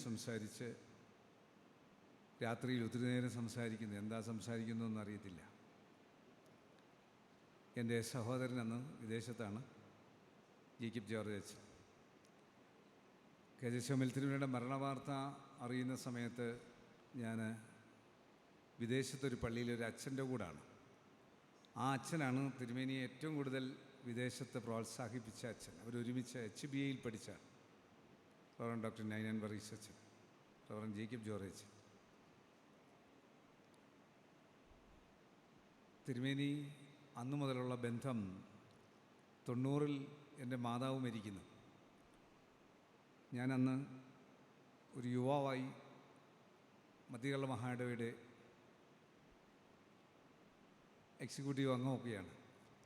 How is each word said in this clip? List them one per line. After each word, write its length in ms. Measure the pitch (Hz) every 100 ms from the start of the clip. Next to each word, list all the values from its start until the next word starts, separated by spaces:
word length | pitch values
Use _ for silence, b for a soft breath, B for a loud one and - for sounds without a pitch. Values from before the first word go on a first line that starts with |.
| 123
സംസാരിച്ച്, 600 | 110 - 113 107 - 120 - - - - - - - - - - - - - - - - -
രാത്രിയിൽ 380 | 117 117 127 127 110
ഒത്തിരി 180 | 117 123
നേരം 200 | 123 123 117
സംസാരിക്കുന്നു, 580 | 113 123 117 110 110 101
എന്താ 160 | 107 113 110
സംസാരിക്കുന്നതെന്ന് 720 | 110 117 117 113 113 113 110
അറിയത്തില്ല. 380 | 104 104 98 80 - - - - - - - - - - - - - - - - - - - - - - - 123
എൻ്റെ 180 | 117 117 113
സഹോദരൻ 480 | 131 113 127 127 123 113
അന്ന് 140 | 120 143 139
വിദേശത്താണ്, 580 | 110 113 117 113 104 110 143 - - - - - - - - - - -
ജേക്കബ് 300 | 113 113 101
ജോർജ് 260 | 110 104 101
അച്ഛൻ. 220 | - - - - - - - - - - - - - - - - - - - - - -
കെ 100 | 123
ജെ 80 | 123 143
ശാമൽ 220 | 131 127 135
തിരുമേനിയുടെ 340 | 139 139 135 123
മരണവാർത്ത 560 | 123 135 139 131 147 139 139 139 - - 123
അറിയുന്ന 300 | 127 127 123 131
സമയത്ത് 400 | 120 117 120 120 120 - - - - - 127
ഞാൻ 160 | 113 113 110 113 - - - - - - - - - - - -
വിദേശത്തൊരു 560 | 117 131 127 135 139 120
പള്ളിയിലൊരു 420 | 120 117 120 117 113
അച്ഛൻ്റെ 320 | - 139 135 131
കൂടാണ്. 300 | 123 87 73 - - - - - - - - - - - 117
ആ 20 | 131 131
അച്ഛനാണ് 440 | - 165 135 131 139 120
തിരുമേനിയെ 420 | 120 127 131 131 123
ഏറ്റവും 260 | - 156 147
കൂടുതൽ 260 | 135 131 131 147 - - 123
വിദേശത്ത് 500 | 117 123 - - 123 113
പ്രോത്സാഹിപ്പിച്ച 760 | 113 110 - 117 123 110 - 120
അച്ഛൻ. 200 | 101 - 85
അവരൊരുമിച്ച് 560 | 110 120 117 127 120 127 110
എച്ച് 180 | - 147
ബി 80 | 135
എയിൽ 140 | 139 127 120
പഠിച്ച 240 | 107 - 90 - - - - - - - - - - - -
റവറൻ 200 | 117 117 110
ഡോക്ടർ 180 | 110 110
നൈനാൻ 280 | 107 110 110
വർഗീസ് 300 | 107 104 - 107
അച്ഛൻ, 200 | - - - - - - - - -
റവറൻ 220 | 107 107 104
ജേക്കബ് 280 | 110 120 107
ജോർജ് 220 | 104 98
അച്ഛൻ. 180 | - - - - - - - - - - - - - - - - - - - - - - - - - - - - - - - - - - - - - - - - - - - - - -
തിരുമേനി 440 | 123 135 139 143 147 143 143 - - - 120
അന്നു 120 | 127 147
മുതലുള്ള 340 | 139 123 127 123 120
ബന്ധം, 360 | 117 131 117 95 95 - - - - - - - - - - -
തൊണ്ണൂറിൽ 460 | 123 135 143 147 139 139 - - - 123
എൻ്റെ 140 | 127 117
മാതാവ് 300 | 120 131 135 123
മരിക്കുന്നു. 380 | 110 101 95 85 - - - - - - - - - - - - - - - - - - 123
ഞാനന്ന് 380 | 127 131 131 131 139 131 - - - - - - - - - 131
ഒരു 100 | 123 123
യുവാവായി 500 | 131 143 139 131 131 - - - - - - - - - - - - - -
മധ്യകേരള 360 | 120 139 139 135
മഹായിടവയുടെ 580 | 113 123 123 123 120 117 - - - - - - - - - - - - - - - - - - - - - - - - - - - - - - - 127
എക്സിക്യൂട്ടീവ് 460 | - 139 139 135 123
അംഗമൊക്കെയാണ്. 560 | 131 120 117 101 90 - - - - -